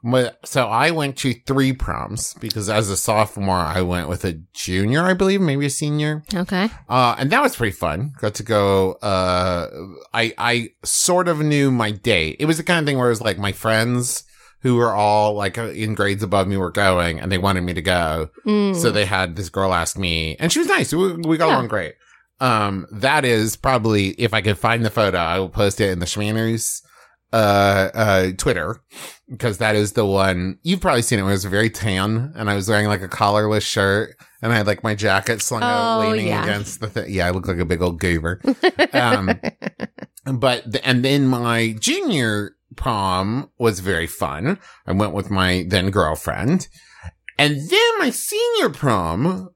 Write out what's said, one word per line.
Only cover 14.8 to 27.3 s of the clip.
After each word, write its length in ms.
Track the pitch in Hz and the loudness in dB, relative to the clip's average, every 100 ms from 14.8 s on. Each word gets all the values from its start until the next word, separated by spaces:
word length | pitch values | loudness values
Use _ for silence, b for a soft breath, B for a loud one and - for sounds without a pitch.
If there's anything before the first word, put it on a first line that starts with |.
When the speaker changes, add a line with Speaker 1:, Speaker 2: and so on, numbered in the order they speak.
| 117 | 2
Speaker 1:
all, 400 | 104 104 104 107 | 2 2 4 2
like, 240 | 104 101 117 | 0 -4 -4
uh, 100 | 113 | -8
in 240 | 85 110 104 | -6 -4 0
grades 260 | 101 101 | 0 0
above 240 | 104 98 95 | 0 0 2
me 100 | 98 | 0
were 140 | 90 | -2
going 480 | 101 101 90 87 80 | 0 2 4 2 -2
and 120 | 90 | -2
they 60 | 95 | 0
wanted 220 | 98 92 | 2 0
me 120 | 90 | -2
to 80 | 87 | -2
go. 460 | 82 90 82 78 78 - - | 0 0 0 -2 -6 -6 -2
Speaker 2:
Mm. 280 | 208 202 180 | 0 0 0
Speaker 1:
So 160 | 143 | 0
they 140 | 104 95 | 0 0
had 300 | 95 92 82 | 0 -2 -4
this 140 | 90 | -6
girl 240 | - 95 | -2 0
ask 240 | 90 82 - | 0 -2 -4
me, 380 | 92 82 80 80 | -2 -2 -4 -4
and 120 | 165 | -2
she 80 | 285 | 0
was 80 | 339 | 0
nice. 260 | 392 - | 0 0
We, 200 | 156 190 | 0 0
we 240 | 170 165 160 | -2 -2 2
got 100 | 160 | 2
Speaker 2:
Yeah. 60 | 151 | 2
Speaker 1:
along 100 | 120 | 0
great. 260 | 107 80 - b b b _ | -4 -6 -12 b b b _
Um, 460 | 131 110 101 98 78 | 0 2 0 -2 -8
that 340 | 107 131 151 131 | -2 2 2 4
is 300 | 113 110 - | 2 0 -2
probably, 520 | 139 127 110 107 98 - | 0 2 2 2 2 0
if 140 | 113 110 | 0 0
I 60 | |
could 160 | 98 98 | 0 0
find 260 | 113 117 110 | 0 0 0
the 40 | |
photo, 260 | 117 104 90 | 2 2 2
I 220 | 82 90 | 0 0
will 100 | 92 | -2
post 320 | - 104 98 | 0 0 2
it 80 | 101 | 0
in 80 | 90 | 0
the 60 | 85 | -4
Schmanners, 760 | 101 104 110 113 113 - - b b b b _ | -2 -2 0 0 -2 -4 -8 b b b b _